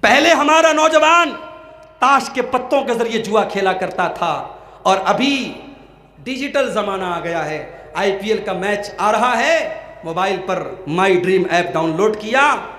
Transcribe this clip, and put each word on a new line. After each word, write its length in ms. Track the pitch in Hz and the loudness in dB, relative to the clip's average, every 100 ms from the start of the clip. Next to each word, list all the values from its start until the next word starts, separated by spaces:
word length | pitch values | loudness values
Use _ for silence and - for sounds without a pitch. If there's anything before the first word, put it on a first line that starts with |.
पहले 280 | 220 262 320 | 6 4 6
हमारा 420 | 311 294 311 320 | 4 4 4 4
नौजवान 640 | 311 311 320 302 339 330 233 - - - - - - | 4 4 4 6 4 4 -2 -14 -18 -20 -20 -20 -2
ताश 300 | 254 277 - | 2 2 0
के 80 | 262 | -6
पत्तों 400 | 247 247 - 277 | -2 -2 0 -2
के 120 | 247 | 0
जरिए 280 | 226 226 226 | -2 -2 -2
जुआ 220 | 185 214 | 0 0
खेला 280 | 196 196 190 | 0 0 0
करता 360 | 185 185 - 175 | 0 -4 -2 -4
था 520 | - 170 143 - - - - - | -2 -4 -4 -6 -16 -20 -4 0
और 100 | 190 | 0
अभी 580 | - 208 262 277 220 - - - - - - - | 2 0 0 0 -4 -10 -18 -20 -20 -20 -20 -16
डिजिटल 480 | 143 262 277 277 254 | -10 -8 -4 -2 0
जमाना 360 | 208 202 196 185 | -2 -2 -4 -4
आ 120 | 170 | -4
गया 220 | 170 170 | -4 -4
है। 500 | 156 156 - - - - | -4 -6 -10 -16 -12 -2
आईपीएल 460 | 196 190 208 214 | -2 -2 -2 -2
का 120 | - | -2
मैच 420 | 180 190 202 - - | -4 -2 -4 -6 -2
आ 100 | 196 | 0
रहा 240 | 220 247 | 2 2
है, 480 | 226 269 320 - - - - | 2 2 0 0 -8 -14 -14
मोबाइल 320 | 160 165 190 190 | -8 -2 -2 -2
पर 480 | 185 185 143 - - | -4 -4 -6 -10 -6
माई 280 | 170 190 180 | 0 2 2
ड्रीम 300 | 180 190 175 | 2 2 2
ऐप 240 | 170 175 | 0 0
डाउनलोड 420 | 160 165 160 214 214 | -2 -2 2 0 0
किया 380 | 214 254 285 262 - | -2 2 2 2 -4